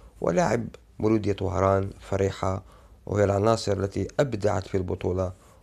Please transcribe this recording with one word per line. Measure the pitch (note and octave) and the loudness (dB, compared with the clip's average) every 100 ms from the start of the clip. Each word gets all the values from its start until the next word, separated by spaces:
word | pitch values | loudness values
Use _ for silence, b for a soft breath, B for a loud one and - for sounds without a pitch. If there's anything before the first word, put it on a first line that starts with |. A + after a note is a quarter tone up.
| B - | B -4
ولاعب | - F3 E3+ A#2 A2 - - - | 0 2 2 0 -4 -12 -20 -2
مولودية | G#2+ A2+ G2+ G2 | 2 2 0 -2
وهران | F#2+ F2+ F#2+ G2 G2 - | -2 2 4 4 0 -6
فريحة، | - G2 F#2+ - G2 G2 b b b b - | -6 -2 0 -2 -4 -4 b b b b -4
وهي | G2+ | 2
العناصر | G2 G2 A2 A2+ - | 2 4 2 2 0
التي | G2 F#2+ G2 F#2 - | -2 -2 -4 -4 -2
أبدعت | C#3+ G#2+ G#2 G2 - | -2 0 0 0 -2
في | G2 | -2
البطولة | F#2 F#2 F#2+ F#2 F#2 F#2 b b | -2 -4 -2 -2 -4 -8 b b